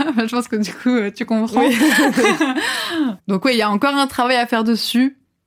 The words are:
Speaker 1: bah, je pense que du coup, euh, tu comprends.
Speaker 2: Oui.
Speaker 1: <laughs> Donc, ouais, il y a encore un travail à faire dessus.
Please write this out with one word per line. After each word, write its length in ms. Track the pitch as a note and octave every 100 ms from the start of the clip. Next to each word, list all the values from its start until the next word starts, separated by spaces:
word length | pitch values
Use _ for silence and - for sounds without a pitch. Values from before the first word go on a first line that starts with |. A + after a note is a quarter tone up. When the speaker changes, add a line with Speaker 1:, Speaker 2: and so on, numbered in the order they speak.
| D4+ A#3
Speaker 1:
bah, 120 | A3+
je 80 | B3
pense 140 | A#3
que 80 | A3
du 160 | F#3
coup, 160 | - B3
euh, 200 | B3 G3+
tu 160 | - A#3+
comprends. 360 | A3 A3 A3 C#4+
Speaker 2:
Oui. 80 |
Speaker 1:
<laughs> 1500 | A#3 D4+ A3+ C#4 C4 G#4 E4+ C#4 C4 B4 - - E4+ C4 F#3+ -
Donc, 180 | F#3+ C4
ouais, 100 | A#3
il 20 |
y 40 |
a 60 | G#3
encore 260 | G3+ C#4 C#4
un 120 | C4
travail 280 | - B3 B3
à 100 | A#3+
faire 180 | A3+ A3
dessus. 520 | A3 - A#3+ C4 - _ _